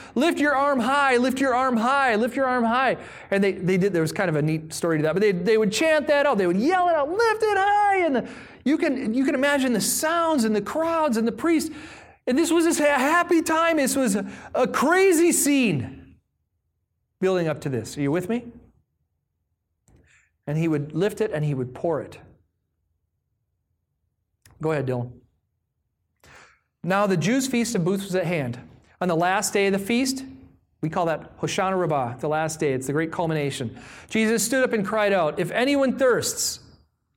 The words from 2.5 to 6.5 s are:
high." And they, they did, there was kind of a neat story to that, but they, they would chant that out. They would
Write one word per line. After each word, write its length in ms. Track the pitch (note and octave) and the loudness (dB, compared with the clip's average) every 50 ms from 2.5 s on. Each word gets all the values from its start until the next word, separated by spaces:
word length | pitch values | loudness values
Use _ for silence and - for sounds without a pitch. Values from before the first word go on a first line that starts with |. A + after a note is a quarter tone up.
| B3+ B3 A#3 | 0 0 0
high." 320 | A3+ A#3 B3+ C4+ A#3+ F3+ - - - - - - - | 0 0 2 2 0 0 -2 -6 -14 -18 -20 -8 -2
And 140 | G3 G3 G3 | 0 0 2
they, 80 | G3 F#3+ | 0 0
they 240 | - F3+ E3+ F#3+ | -2 0 0 2
did, 160 | F#3 F#3 G3+ F#3+ | 2 2 2 2
there 100 | E3+ D#3+ | 0 0
was 100 | D#3 - | 0 -2
kind 180 | - G3 F3 | -2 -2 0
of 60 | D#3 | 0
a 60 | D3 D3 | 0 0
neat 300 | D#3 D#3 D#3+ D#3+ - - | 0 -2 -2 -4 -8 -8
story 240 | - - E3+ D#3+ | -4 -2 0 0
to 60 | D3+ D3 | 0 0
that, 100 | D#3 D#3 | 0 0
but 80 | F#3+ | 2
they, 120 | G#3+ G#3 F#3+ | 2 2 2
they 260 | F3 F3 A3+ A3 A3 | 0 0 2 2 2
would 120 | A3 G3+ | 2 2
chant 360 | G#3 - D#4+ D#4+ D#4 D4+ D4 | 0 0 2 2 2 2 2
that 200 | D4+ D4 C#4+ C#4+ | 2 2 2 2
out. 120 | C#4+ C4 G3+ | 2 2 2
They 80 | F#3+ | 2
would 100 | F3 | 0